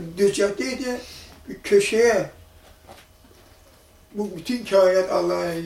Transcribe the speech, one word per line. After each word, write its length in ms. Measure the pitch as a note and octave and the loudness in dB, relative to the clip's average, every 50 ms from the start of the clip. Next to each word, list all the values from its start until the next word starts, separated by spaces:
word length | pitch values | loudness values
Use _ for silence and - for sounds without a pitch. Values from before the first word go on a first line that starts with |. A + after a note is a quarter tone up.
| E3+ E3 E3+ F3+ | -10 -10 -2 0
düz 160 | G3+ G3+ G3 | 2 2 2
caddeyi 520 | - G3 - - - B3+ C4 B3 - C4 | 2 0 -2 -2 -4 -6 -6 -6 -6 -6
de 160 | B3 B3 B3 - - - - - - - - - - | -6 -6 -8 -10 -14 -18 -20 -20 -20 -20 -20 -18 -16
bir 120 | - - | -16 -12
köşeye, 680 | - - G3+ G3+ G3 - A3 A3 A#3+ A#3 A3 F#3+ F3 - - - - - - - - - - _ _ - - - - _ _ _ _ - - _ - - _ _ _ _ _ _ _ _ _ _ _ _ - | -2 2 2 2 4 2 2 2 4 4 4 2 -2 -6 -10 -18 -20 -20 -20 -20 -20 -20 -20 _ _ -20 -20 -20 -20 _ _ _ _ -20 -20 _ -20 -20 _ _ _ _ _ _ _ _ _ _ _ _ -10
bu 240 | G3+ G#3 F#3+ F3+ E3 | -8 -8 -8 -8 -10
bütün 280 | D3+ - B3 A#3+ G#3 | -8 -8 -8 -8 -4
kainat 460 | - G3 G3 F#3+ F#3 F#3 F#3+ F#3 - | 2 4 6 6 6 6 4 2 0
Allah'a 420 | - F3 F3 F3 F3 F3 F3 F3 E3+ E3 E3+ | 0 -2 0 0 -2 -2 -2 -4 -4 -6 -6